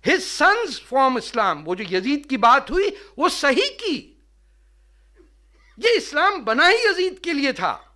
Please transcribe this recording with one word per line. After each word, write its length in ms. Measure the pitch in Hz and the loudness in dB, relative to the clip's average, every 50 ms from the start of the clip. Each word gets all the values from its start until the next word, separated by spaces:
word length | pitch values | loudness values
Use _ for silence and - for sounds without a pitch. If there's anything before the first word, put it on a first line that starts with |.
His 280 | _ - 330 349 370 - | _ 0 0 0 -2 -6
sons 500 | - - 294 359 403 453 466 349 247 - | -4 2 2 2 4 2 -2 -6 -8 -12
form 380 | - - 247 269 269 262 254 240 | -12 -4 0 2 2 2 2 -2
Islam. 480 | - - - 233 208 190 160 147 151 | -6 -6 -4 -2 0 0 -2 -4 -6
वो 100 | 156 180 | -8 -6
जो 80 | 180 214 | -6 -6
यजीद 420 | 180 185 190 190 254 285 285 285 | -4 -4 -2 0 0 -4 -4 -2
की 120 | - 262 233 | -4 -2 2
बात 320 | 196 233 247 277 269 - | 4 6 6 4 2 0
हुई, 240 | 294 370 403 403 - - - - _ - | -2 -2 -2 -2 -4 -8 -20 -20 _ -2
वो 120 | 294 359 | -2 -2
सही 400 | - - - 285 262 - 523 571 554 - | -2 0 0 2 2 2 0 -2 -4 -8
की। 340 | 480 427 311 185 - - _ _ _ _ _ _ _ _ _ _ _ _ _ _ _ _ _ _ _ _ _ _ - _ _ _ _ _ _ _ _ _ _ - | -6 -6 -6 -6 -8 -14 _ _ _ _ _ _ _ _ _ _ _ _ _ _ _ _ _ _ _ _ _ _ -20 _ _ _ _ _ _ _ _ _ _ -2
ये 180 | 349 466 480 415 | 0 2 2 2
इस्लाम 460 | - - 285 294 339 392 415 359 233 | 0 -2 -2 0 2 2 0 0 -2
बना 220 | 220 220 254 320 349 | -2 0 4 4 4
ही 180 | 403 466 480 | 4 4 2
यजीद 340 | 427 381 349 370 370 370 - | 0 0 0 -2 -4 -4 -6
के 140 | - 339 339 | -6 -4 -2
लिए 200 | 285 277 269 254 | 0 0 -2 -2
था। 260 | - 185 160 104 73 - - _ | -2 -4 -4 -4 -4 -10 -20 _